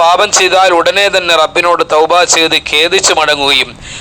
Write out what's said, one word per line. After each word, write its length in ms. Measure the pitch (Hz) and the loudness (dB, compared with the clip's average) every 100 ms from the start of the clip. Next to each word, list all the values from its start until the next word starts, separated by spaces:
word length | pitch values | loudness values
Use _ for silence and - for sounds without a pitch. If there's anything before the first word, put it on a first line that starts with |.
പാപം 280 | 170 175 208 190 | 0 2 0 0
ചെയ്താൽ 320 | 185 185 190 175 | 0 2 2 2
ഉടനെ 280 | 165 185 202 185 | 0 0 0 0
തന്നെ 180 | 175 165 | 0 0
റബ്ബിനോട് 400 | 151 170 175 165 160 | 0 0 0 0 0
തൗബ 200 | 156 156 175 175 | 0 2 2 0
ചെയ്ത് 240 | 170 160 156 - | 0 0 -2 -2
ഖേദിച്ച് 440 | 151 165 190 190 - | -2 0 0 -2 -2
മടങ്ങുകയും 500 | 151 147 139 135 120 117 - - | 0 0 0 -2 -4 -8 -18 -16